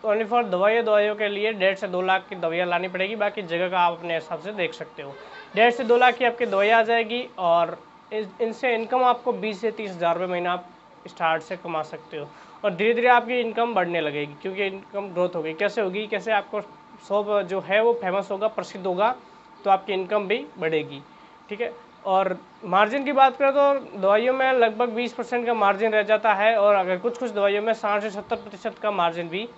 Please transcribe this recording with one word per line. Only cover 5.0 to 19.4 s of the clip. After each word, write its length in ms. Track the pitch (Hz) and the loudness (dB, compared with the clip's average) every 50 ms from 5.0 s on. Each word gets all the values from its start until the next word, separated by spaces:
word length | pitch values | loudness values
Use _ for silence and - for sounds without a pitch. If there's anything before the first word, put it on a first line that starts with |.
हो। 120 | 147 139 139 - - - - - - - - | -14 -14 -14 -16 -18 -18 -18 -20 -20 -8 2
डेढ़ 160 | 190 220 240 | 4 4 4
से 120 | 240 240 262 | 4 2 2
दो 140 | 220 240 240 | 2 4 6
लाख 180 | 254 247 240 | 6 4 4
की 100 | 240 254 | 4 0
आपकी 200 | 240 233 233 247 | 0 0 0 -4
दवाइयाँ 340 | 220 196 196 202 208 226 226 | -2 0 2 4 4 4 4
आ 40 | 226 | 4
जाएगी 460 | 214 233 233 233 214 233 247 247 - - - | 4 2 0 0 -2 -4 -6 -6 -8 -10 -4
और 380 | 185 170 170 170 170 165 170 - - - - - - - 220 | 0 2 2 2 2 0 -4 -10 -16 -20 -20 -20 -18 -10 -8
इस, 140 | 214 220 190 - - | -8 -8 -8 -6 -6
इनसे 340 | 240 226 220 - - 254 233 | -4 -4 -4 -2 -2 0 0
इनकम 280 | 220 226 214 240 254 254 | 0 -2 -2 0 2 4
आपको 280 | 247 240 240 - 254 226 | 4 2 2 0 -4 -4
बीस 280 | 190 185 220 214 185 | -2 -4 -6 -6 -4
से 100 | 233 220 | -4 -6
तीस 200 | 214 - 220 202 | -4 -4 -10 -10
हज़ार 240 | 185 170 170 170 170 | -6 -2 0 0 0
रुपये 120 | 170 185 180 | 0 -2 -4
महीना 260 | 180 175 175 180 180 | -2 -2 -2 -2 -2
आप 160 | 180 180 - - - - - - - - 180 | -4 -6 -12 -20 -20 -20 -20 -20 -20 -20 -20
स्टार्ट 360 | - - 175 165 160 160 160 | -8 -2 0 0 0 0 -2
से 140 | - 190 180 | -8 -12 -10
कमा 240 | - 170 165 156 | -8 -6 -6 -6
सकते 360 | 151 - - 147 - - - 151 | -6 -6 -10 -16 -16 -14 -12 -12
हो 100 | 143 143 - - - - - - - | -12 -12 -16 -20 -20 -20 -20 -4 -4
और 80 | 208 180 | -4 -2
धीरे 180 | 170 208 226 240 | 0 2 2 2
धीरे 140 | 226 240 247 | 4 6 6
आपकी 320 | 247 240 240 226 254 247 | 6 6 4 2 -2 -2
इनकम 340 | 240 226 214 220 233 240 233 | -2 -2 0 -2 -2 0 2
बढ़ने 280 | 196 180 170 175 170 | 0 0 0 0 -2
लगेगी, 320 | 156 151 143 147 147 147 147 147 | -2 -2 -2 -4 -6 -6 -10 -10
क्योंकि 240 | - 190 190 190 202 | -10 -8 -4 -4 -4
इनकम 440 | 190 190 196 190 - - 202 202 196 | -4 -4 -8 -16 -10 -10 -8 -8 -6
ग्रोथ 200 | 175 175 180 180 180 | -2 -2 -2 -2 -2
होगी। 180 | 170 156 160 160 | -4 -6 -6 -4
कैसे 280 | 160 202 202 202 240 | -2 -2 -2 0 0
होगी, 260 | 214 185 185 208 214 214 | -2 -2 -2 -4 -6 -4
कैसे 240 | 214 196 175 220 | -6 -6 -2 0
आपको 300 | 220 202 202 - - 214 202 - - - - - - - - - | 0 0 -2 -2 -8 -8 -8 -8 -18 -20 -20 -20 -20 -20 -8 -2
शॉप 340 | 196 208 208 208 208 202 | -2 -2 0 2 0 0
जो 180 | 196 175 185 190 | 0 0 -4 -6
है 240 | 156 156 190 214 220 | -2 0 2 4 4
वो 100 | 233 233 | 4 2
फेमस 380 | 233 220 185 180 196 190 190 | 2 -2 -2 -2 -2 -2 -4
होगा, 160 | 208 190 208 220 | -6 -2 -2 -2
प्रसिद्ध 380 | 214 - 180 - - 202 180 190 | -2 -4 -10 -8 -12 -8 -4 -4
होगा, 280 | 180 180 208 226 254 - - - - - | 0 2 2 0 0 -2 -10 -20 -20 -20